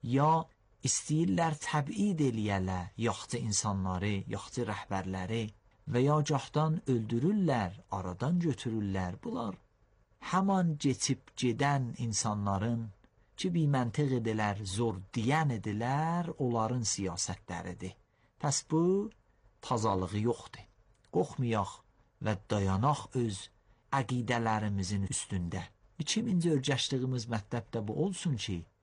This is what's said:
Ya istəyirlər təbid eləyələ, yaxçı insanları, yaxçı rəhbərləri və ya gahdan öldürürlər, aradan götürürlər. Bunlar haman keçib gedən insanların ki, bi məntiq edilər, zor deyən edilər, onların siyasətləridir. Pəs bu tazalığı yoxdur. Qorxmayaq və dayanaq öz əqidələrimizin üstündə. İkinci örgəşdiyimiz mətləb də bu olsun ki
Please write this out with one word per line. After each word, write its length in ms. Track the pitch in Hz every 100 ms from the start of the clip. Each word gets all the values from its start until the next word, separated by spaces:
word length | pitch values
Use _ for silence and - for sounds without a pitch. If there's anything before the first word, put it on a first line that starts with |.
Ya 400 | 123 131 147 165 165 _ _ _
istəyirlər 720 | 127 - - 151 175 185 165 151
təbid 560 | - 151 143 214 202 170 139
eləyələ, 640 | 113 104 98 92 92 87 -
yaxçı 400 | 113 104 - 123
insanları, 880 | 120 104 110 98 92 92 101 101 95
yaxçı 400 | 107 - - 110
rəhbərləri 880 | 101 - 98 92 92 92 113 107 - _ _ -
və 120 | 123
ya 160 | 135 151
gahdan 640 | 147 143 - 151 156 160 -
öldürürlər, 840 | 123 110 117 147 214 180 127 95 101 -
aradan 480 | 98 92 90 131 180
götürürlər. 760 | 170 120 127 110 101 95 90 92
Bunlar 320 | - 233 - - _ _ _ _ _ _ -
haman 460 | 180 196 196 175 147
keçib 400 | 143 127 - 131 - -
gedən 540 | 127 117 139 143 123 -
insanların 920 | 117 104 113 104 101 98 110 117 113 - - _ _ -
ki, 160 | 185
bi 140 | 170 151
məntiq 460 | 139 120 107 143 127
edilər, 460 | 113 110 104 101 101
zor 300 | 98 117 95 95 -
deyən 360 | 110 151 151 117
edilər, 720 | 107 104 120 139 160 170 165 -
onların 440 | 127 117 110 123 113
siyasətləridir. 1080 | - 95 87 - 92 - 87 90 90 92 - _ _ _ _
Pəs 220 | 147 139 -
bu 400 | 160 170 190 214 - _ _ - _
tazalığı 580 | - 120 107 98 92 104
yoxdur. 480 | 110 117 - - - _ _ _ _
Qorxmayaq 580 | 175 175 - 123 110 95 - _ _ _ _
və 140 | 110 101 -
dayanaq 520 | 107 98 95 127 151 - 131
öz 300 | 117 95 - _ _ _ _ 139
əqidələrimizin 1040 | 120 127 117 120 113 110 107 98 90 101 98
üstündə. 520 | - - 98 87 90 - _ _ _
İkinci 520 | 151 - 240 185 170 147
örgəşdiyimiz 720 | 131 131 - 135 131 127 113
mətləb 340 | 113 101 120 107
də 160 | 117 104
bu 60 | 110 180
olsun 300 | 185 175 123
ki 300 | - 90 80 _